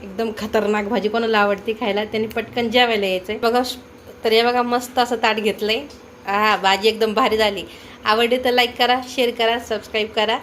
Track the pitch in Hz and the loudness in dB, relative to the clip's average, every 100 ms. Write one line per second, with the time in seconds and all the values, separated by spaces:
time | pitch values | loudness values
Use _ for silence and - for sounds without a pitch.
0 | 202 190 220 214 208 220 202 208 202 220 | -14 -6 -6 -4 -2 0 2 0 0 0
1 | 202 226 226 220 202 196 220 220 226 202 | 0 0 2 2 2 0 -4 -4 -2 -2
2 | 214 220 220 233 226 - 233 240 247 220 | -2 -4 -4 -4 -6 -4 0 2 2 2
3 | 196 185 185 214 233 247 254 - - - | 0 -2 -4 -2 0 2 0 -6 -14 -20
4 | - - 233 220 233 247 240 240 247 - | -20 -6 2 4 4 2 0 -2 -2 0
5 | 240 233 226 214 214 196 208 226 294 - | 0 2 0 0 -2 -2 -2 -2 -4 -18
6 | - - - 202 214 202 190 196 214 214 | -20 -16 -4 2 4 4 2 4 2 2
7 | 220 214 254 214 214 196 - - - - | 0 2 0 2 0 0 -10 -16 -20 -8
8 | 220 214 233 254 254 247 240 240 247 254 | 0 2 2 2 2 2 0 2 2 2
9 | 254 - 240 233 226 240 247 214 - 220 | -2 -2 -2 0 0 0 -4 -6 -4 -4
10 | 208 226 214 240 | -4 -2 -2 -2